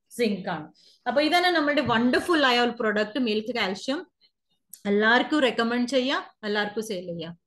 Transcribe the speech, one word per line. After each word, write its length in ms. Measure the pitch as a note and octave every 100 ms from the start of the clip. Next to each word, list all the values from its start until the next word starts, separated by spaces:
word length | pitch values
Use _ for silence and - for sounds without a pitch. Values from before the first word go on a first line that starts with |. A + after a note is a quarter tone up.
| _ -
zinc 280 | A3+ F#3+ F#3+
ആണ്. 220 | D#3+ D3+ _ _ _ A#3
അപ്പൊ 140 | B3
ഇതാണ് 260 | D4+ F4 F4+
നമ്മുടെ 340 | E4+ D4 D4
വണ്ടർഫുൾ 640 | B3 A3+ B3 D#4 - E4 C4+
ആയ 140 | A#3+
ഒരു 120 | A#3+ A#3
പ്രോഡക്റ്റ് 400 | A3 G#3 G#3 C#4
മിൽക്ക് 360 | A#3+ G#3+ G#3+ A#3
കാൽഷ്യം. 520 | F#3+ G3+ - D4+ E4+ _ _ _ _ _ _ - G3+
എല്ലാവർക്കും 540 | G3+ A3 A#3+ - D4+
റെക്കമെൻഡ് 480 | B3 - A#3 A#3+ A#3+
ചെയ്യാം, 380 | C4+ B3+ E4+ F4+ _
എല്ലാവർക്കും 400 | G#3 G#3 G#3 A3+
സെയിൽ 220 | G#3+ F#3 F3+
ചെയ്യാം. 340 | E3+ D#3+ E3+